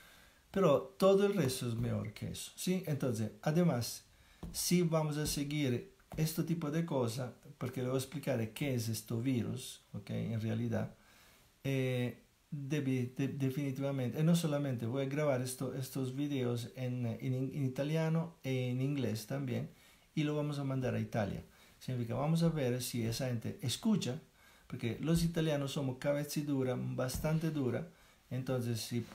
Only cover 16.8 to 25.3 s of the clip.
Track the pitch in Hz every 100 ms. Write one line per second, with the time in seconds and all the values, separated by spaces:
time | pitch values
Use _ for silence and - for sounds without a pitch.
16.8 | 127 123 120 110 135 127 131 151 131 131
17.8 | 143 160 160 165 165 - 135 131 123 127
18.8 | 135 143 110 113 - 139 135 120 - -
19.8 | - - _ - 151 151 147 143 139 135
20.8 | 123 110 110 117 98 - - - - -
21.8 | - 123 117 120 147 165 165 156 127 127
22.8 | 123 120 113 117 127 120 113 - 131 -
23.8 | 226 202 - 127 - - - - - 123
24.8 | 117 110 147 165 165